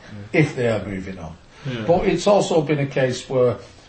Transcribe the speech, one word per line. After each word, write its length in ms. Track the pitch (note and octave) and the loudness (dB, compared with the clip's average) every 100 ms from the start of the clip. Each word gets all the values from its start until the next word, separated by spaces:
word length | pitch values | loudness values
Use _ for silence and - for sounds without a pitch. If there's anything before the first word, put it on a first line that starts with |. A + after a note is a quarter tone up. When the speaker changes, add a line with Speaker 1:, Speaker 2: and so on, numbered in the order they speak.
| - G#2 G2+ | -18 -18 -2
Speaker 1:
if 220 | E3 D3 - | 2 2 0
they 120 | A#2 | -2
are 180 | G#2+ F#2+ | -2 -4
moving 320 | F#2+ F#2 F#2 | -8 -10 -12
on. 180 | D#2+ D#2+ - - C3+ | -14 -16 -20 -16 -10
Speaker 2:
Yeah. 200 | B2 C3+ | -4 2
Speaker 1:
But 180 | F3+ G3+ | 2 2
it's 200 | E3 G3 | 2 4
also 340 | G3+ D#3+ F3 | 2 4 2
been 180 | D3+ D3 | 2 0
a 60 | C#3 | -2
case 420 | - C3 B2 - | 0 0 -2 -2
where, 280 | C3 B2 A2+ - - | 2 2 0 -8 -20